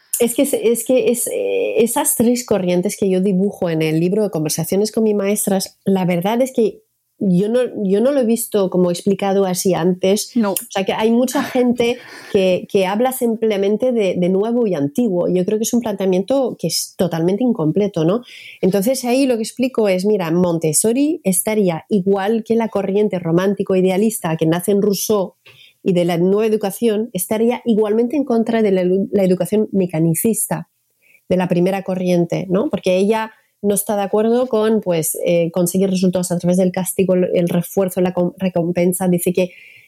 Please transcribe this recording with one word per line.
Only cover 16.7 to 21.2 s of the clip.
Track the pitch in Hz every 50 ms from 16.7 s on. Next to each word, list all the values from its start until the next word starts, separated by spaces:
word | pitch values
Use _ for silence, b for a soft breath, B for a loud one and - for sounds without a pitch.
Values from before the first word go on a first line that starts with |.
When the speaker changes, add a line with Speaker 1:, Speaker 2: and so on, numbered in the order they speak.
| - - - - -
Speaker 1:
totalmente | - 196 165 - 165 160 180 190 214 254
incompleto, | 247 233 - 160 151 156 196 208 196 202 170 156
¿no? | 165 190 240 240 B B B B B B B B
Entonces, | 190 185 202 190 233 269 254 247
ahí | 247 240 269 285
lo | 262 247
que | 220 226
explico | 214 - - 240 262 254 - 220
es, | 202 185 185 185
mira, | 208 214 202 175 160
Montessori | 165 175 180 175 170 165 165 156 151 - - 220 233 269 285 294 330 -